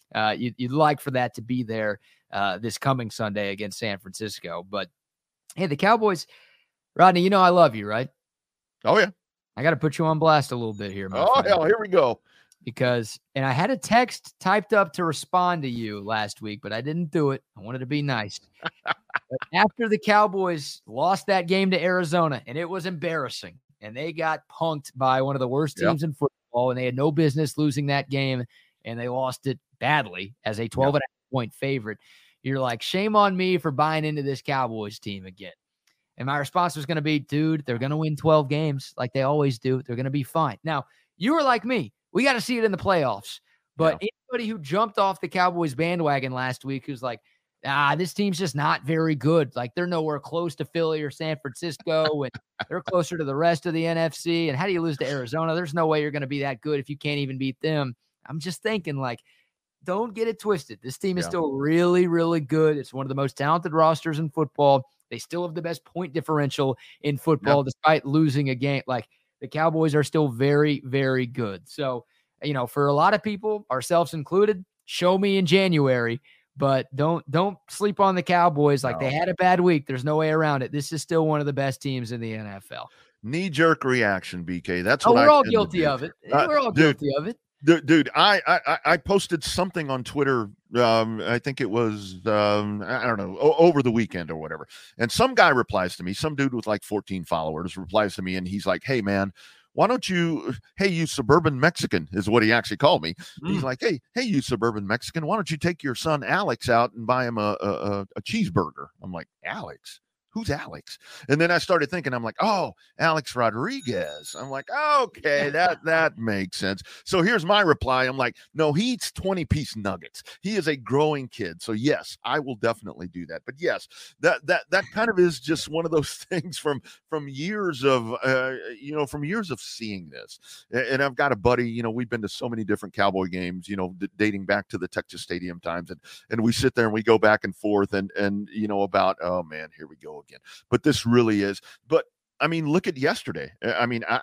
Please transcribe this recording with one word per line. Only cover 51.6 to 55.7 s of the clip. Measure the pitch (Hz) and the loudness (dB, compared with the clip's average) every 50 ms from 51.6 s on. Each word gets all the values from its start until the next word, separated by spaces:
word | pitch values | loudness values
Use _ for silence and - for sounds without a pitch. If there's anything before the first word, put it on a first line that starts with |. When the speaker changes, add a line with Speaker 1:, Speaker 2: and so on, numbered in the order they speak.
| 170 170 135 - - 170 156 160 156 151 151 147 135 | -8 -8 -8 -8 -4 0 0 2 2 2 0 -2 -4
Speaker 1:
and | 123 - | -6 -8
Speaker 2:
<laughs> | - _ _ _ - - - | -14 _ _ _ -12 -10 -8
Speaker 1:
they're | - 180 | -8 -8
closer | - - 185 180 160 - 175 160 | -6 0 0 0 0 0 -4 -6
to | 156 | -4
the | 135 139 | -4 -2
rest | 143 165 170 170 - - | 2 2 2 2 2 -2
of | 175 160 | -2 -2
the | 165 165 | -2 0
N | 165 165 165 | 0 0 0
F | 165 160 - | 0 -2 -2
C. | - - 170 170 170 165 156 | -4 -4 -2 0 0 0 0
And | 131 | 0
how | 135 185 | 0 0
do | 202 185 | 0 0
you | 170 | 0
lose | 165 165 143 | 0 -2 -2
to | - 139 | -2 -4
Arizona? | 131 143 135 123 110 139 160 165 165 160 | -4 -4 -4 -6 -4 -4 -2 -2 -2 -2
There's | 175 180 147 | -2 -4 -4